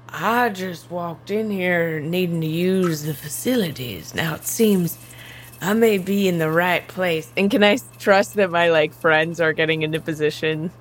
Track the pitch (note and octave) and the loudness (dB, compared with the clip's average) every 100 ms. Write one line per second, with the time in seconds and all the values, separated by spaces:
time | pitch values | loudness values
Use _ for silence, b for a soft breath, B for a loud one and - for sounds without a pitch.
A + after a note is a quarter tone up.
0 | - D3+ F3+ A#3+ A#3+ F#3+ F#3 E3 - F3 | -16 -6 -2 0 0 -2 -8 -10 -10 -8
1 | E3+ D#3+ - G#3 A3 G3 F3+ F3 E3 D#3 | -8 -10 -6 -4 -2 -2 0 2 0 -2
2 | D3+ F3 F3+ E3+ D#3+ D#3+ F3+ F#3+ F3+ D#3 | -2 -2 0 -2 -2 0 0 2 0 -2
3 | D3+ D3 D3+ - A3+ B3+ F3 C3 B2 F2+ | -4 -8 -8 -6 -2 0 0 -4 -10 -10
4 | - F3 D#3+ D3+ - - A3 G3 E3+ - | -8 -4 -4 -4 -8 2 4 4 0 -4
5 | B B B B B - F3 A3 A3+ G3+ | B B B B B -8 -2 2 2 2
6 | F3+ G3+ F#3+ E3+ D#3 D#3+ F3+ E3+ - - | 0 2 2 2 2 2 2 0 -4 -4
7 | F#3 D#3+ D#3 - G3+ C4+ D#4 D4 - - | -2 -2 -4 -2 0 4 4 2 -2 -6
8 | - G3 G#3 G3+ F#3+ E3+ E3+ D#3+ D#3 - | 2 4 4 0 0 2 4 4 2 0
9 | E3 D#3 D#3+ E3 D#3+ D3+ D#3 D#3+ D#3 D#3 | 2 4 2 0 0 2 0 0 -2 -4
10 | D3+ D#3 D3+ D3+ D#3+ D#3 E3+ - | -4 -2 -2 0 -4 -2 -6 -10